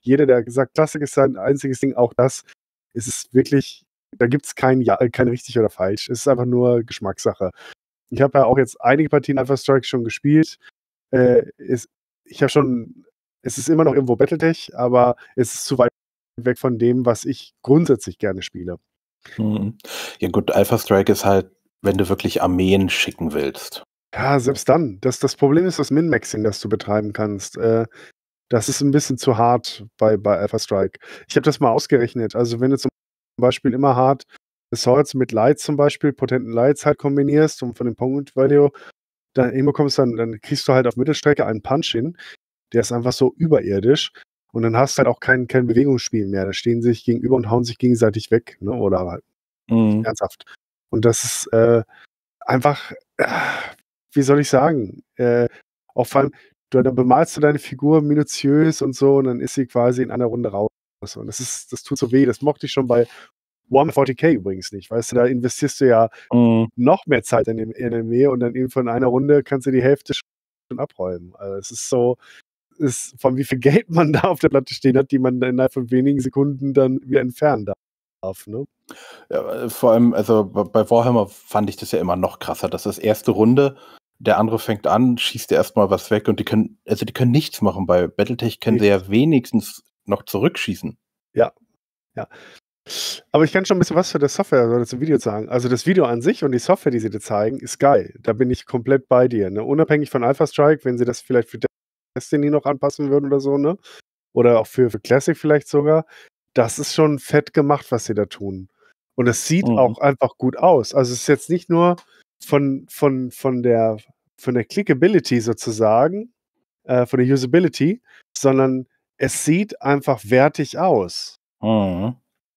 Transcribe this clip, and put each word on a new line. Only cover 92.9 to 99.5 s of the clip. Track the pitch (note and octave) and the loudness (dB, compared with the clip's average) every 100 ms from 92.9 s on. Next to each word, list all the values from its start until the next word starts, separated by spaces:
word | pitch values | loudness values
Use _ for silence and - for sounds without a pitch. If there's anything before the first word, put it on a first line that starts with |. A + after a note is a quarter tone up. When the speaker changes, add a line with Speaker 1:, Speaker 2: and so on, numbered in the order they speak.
| - - - _ | -12 -10 -12 _
Speaker 1:
Aber | D3 | 2
ich | D#3 | 2
kann | F#3 | 0
schon | F#3 F#3 | 0 0
ein | |
bisschen | - E3+ | 2 0
was | F#3+ | -2
für | D3+ | 0
das | C#3+ | -2
Software | - - C3 A#2 | -2 0 2 2
oder | A#2+ | 0
zum | A#2 B2+ | -2 -6
Video | D#3 C3+ | -2 0
sagen. | A2+ G#2 A2 | -2 -6 -4
Also | B2 B2 | -4 -2
das | B2 F3 | -2 0
Video | F#3 | 2
an | B2 A#2 | 2 0
sich | B2+ B3 | -2 -2
und | C#3 | -2
die | B2 | -2
Software, | - F#3+ C#3+ | 0 0 0
die | A#2+ | -2
sie | G#2+ | -4
dir | G#2 | -8
zeigen, | - G#2 A2 C3 | -6 -2 -2 -4
ist | C3 - | -10 2
geil. | C#3 G#2+ F2+ - | 4 4 0 -6
Da | - | -4
bin | A2 B2+ | 0 0
ich | B2+ - | -2 -4
komplett | B2+ A2+ C3+ - | -6 0 0 4
bei | B2+ B2+ | 4 4
dir, | A2+ F#2 | 0 -2